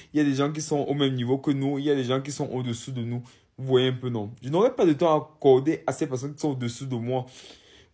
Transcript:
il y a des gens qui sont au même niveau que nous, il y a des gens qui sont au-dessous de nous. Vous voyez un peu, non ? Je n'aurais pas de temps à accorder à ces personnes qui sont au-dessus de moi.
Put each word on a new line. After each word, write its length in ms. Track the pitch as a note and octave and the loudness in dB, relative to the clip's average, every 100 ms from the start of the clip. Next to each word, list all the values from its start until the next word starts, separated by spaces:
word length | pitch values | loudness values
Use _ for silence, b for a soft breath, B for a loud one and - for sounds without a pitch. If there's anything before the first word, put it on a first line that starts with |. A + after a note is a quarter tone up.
| B | B
il 60 | D3+ | 0
y 20 | |
a 40 | |
des 100 | C#3+ | 2
gens 180 | C3+ C#3+ | 2 0
qui 80 | D#3 | -2
sont 200 | D#3 D3 | -4 -2
au 120 | - | -2
même 220 | C#3+ C#3 | 0 0
niveau 240 | C3 A#2+ C3+ | 0 0 0
que 120 | D3+ | 0
nous, 280 | C3+ C3+ C#3 | -2 -2 -2
il 80 | D3 | 0
y 40 | |
a 40 | |
des 100 | C#3+ | 0
gens 160 | B2 C3 | 0 -2
qui 100 | C3+ | -4
sont 160 | C#3+ C#3+ | -6 -6
au-dessous 420 | B2+ B2 A#2 - | -4 -4 -6 -8
de 100 | C3 | -8
nous. 200 | A#2 A#2+ A#2+ b b - | -6 -6 -10 b b -10
Vous 100 | C3 | 2
voyez 220 | B2+ C3 | 4 4
un 60 | |
peu, 160 | B2+ B2 | 0 -4
non ? 200 | A#2 G#2 B2 | -4 -6 -10
Je 80 | B2+ | -2
n'aurais 240 | D#3+ B3 | 2 2
pas 100 | B3+ | 4
de 80 | F#3 | 2
temps 200 | C#3 E3+ | 4 4
à 40 | D3+ | 2
accorder 640 | D3+ _ C#3+ C3 C#3 D#3 - | 0 _ 6 6 4 0 -2
à 60 | |
ces 140 | C3 D3+ | -4 -4
personnes 280 | B2+ C#3 | -4 -6
qui 60 | C#3+ | -4
sont 100 | D#3 | -4
au-dessus 360 | C3+ A#2+ A#2 C3+ | -2 -6 -8 -6
de 100 | A#2+ | -6
moi. 280 | A#2 B2+ B2+ B B B B B B | -4 -4 -6 B B B B B B